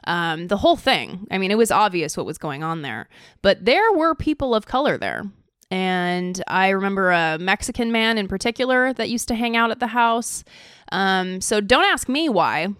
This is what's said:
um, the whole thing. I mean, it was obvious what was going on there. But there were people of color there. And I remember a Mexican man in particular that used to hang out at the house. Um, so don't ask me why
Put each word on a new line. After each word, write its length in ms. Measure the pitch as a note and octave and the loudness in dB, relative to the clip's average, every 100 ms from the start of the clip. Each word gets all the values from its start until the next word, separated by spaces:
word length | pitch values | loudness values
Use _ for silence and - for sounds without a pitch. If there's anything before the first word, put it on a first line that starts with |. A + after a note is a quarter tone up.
| - | -6
um, 420 | F3 E3 D#3+ F3+ | -4 -2 -4 -2
the 100 | G3+ | 2
whole 180 | E4 E4 | 2 2
thing. 520 | C#4 G3 A#2 F3+ G3+ | 2 0 -2 -12 -6
I 80 | F#3 | -2
mean, 140 | F#3+ | 0
it 60 | G#3+ | 2
was 120 | A3 | 4
obvious 480 | F3+ G#3 F3+ C#3+ - | 4 2 0 -4 -6
what 80 | A2+ | -8
was 140 | D#3 | -8
going 240 | D#3 C#3+ | -8 -6
on 180 | D#3+ E3 | -6 -6
there. 260 | C#3 A2 - - - _ | -8 -10 -12 -20 -20 _
But 220 | G3 F#3+ F#3+ | 2 2 4
there 260 | D#4 A4+ | 4 4
were 220 | F#4 E4 D#4+ | 4 2 0
people 400 | - D4+ C4+ A3 | -2 -2 0 0
of 100 | - | 0
color 320 | B3+ C#4 C#3+ | 0 0 0
there. 280 | G2 A1+ G3+ - _ _ - | -2 -6 -8 -14 _ _ -8
And 720 | F#3 F#3 F#3 F3+ F3+ F3+ F#3 - | -4 -2 0 0 -2 -4 -6 -4
I 220 | F#3 F#3+ | 0 2
remember 420 | F#3+ G3 G3 F#3 | 2 0 0 2
a 260 | F3 D#3+ D#3+ | 2 2 -2
Mexican 520 | F3+ G3+ - A#3+ A#3 | -2 -2 -4 -4 -2
man 260 | A3+ A3 A3+ | 0 2 0
in 100 | F#3+ | -2
particular 680 | F#3+ A#3+ A3+ B3+ B3+ B3+ | -4 -4 -2 0 2 2
that 160 | B3 A3 | 0 -4
used 180 | A#3 - | -4 -2
to 80 | A3+ | -2
hang 200 | A#3 A#3 | 0 0
out 140 | A#3 | 0
at 100 | A3+ | 0
the 80 | A#3 | -2
house. 560 | A#3+ A#3 A3+ A#3 - - - - - - | 2 2 2 -2 -10 -14 -20 -20 -20 -6
Um, 480 | F#3 F#3+ F#3+ F#3 F#3 | 0 2 2 0 -4
so 220 | - G#3+ | -2 0
don't 240 | G3+ C4 G4 | 4 4 4
ask 240 | E4+ - | 0 -2
me 200 | C4+ D#4+ | -2 0
why 400 | G3 C#3 B2+ F3 G3+ | 2 2 0 -4 -4